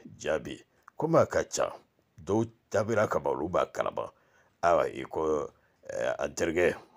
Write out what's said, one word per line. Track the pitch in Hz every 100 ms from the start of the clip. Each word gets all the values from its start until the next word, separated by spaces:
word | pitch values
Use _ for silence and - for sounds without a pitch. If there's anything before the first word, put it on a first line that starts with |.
| - 55
jaabi. | 73 78 69 65 - _ - -
Komi | 160 156
a | 104
ka | 85
ca, | - - - - _ _ _ -
dɔw | 80 107 113 - _
taabira | 101 107 104 107
ka | 80
ban, | 71
olu | 65 78
b'a | 82 64
kalama. | - - - 53 - _ _ _ _
Awa, | 85 82 67
i | -
ko, | 65 - 78 76 69 - _ _ -
ɛ, | - 62 -
an | 73 69
terikɛ | 85 80 85 67 -